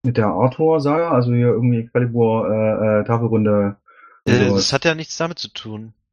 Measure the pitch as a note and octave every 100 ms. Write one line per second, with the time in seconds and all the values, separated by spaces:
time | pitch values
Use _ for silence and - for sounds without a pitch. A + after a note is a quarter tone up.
0 | B2 A#2 G#2 F2 B2+ B2+ D#3+ D#3+ C#3+ D#3
1 | E3+ B2+ A#2+ A#2+ A#2+ A2 B2 A#2 A2+ B2
2 | B2 A#2+ A2+ A2+ F#2+ G#2+ A2 G#2+ G#2+ G#2+
3 | G#2 A#2 A#2 A2 G#2+ G#2 G2+ G2+ _ -
4 | - _ - A#2+ G2 G2 G2 C#3 E3+ D#3+
5 | D#3+ - E3 E3+ - - A2 G#2+ A2+ _
6 | _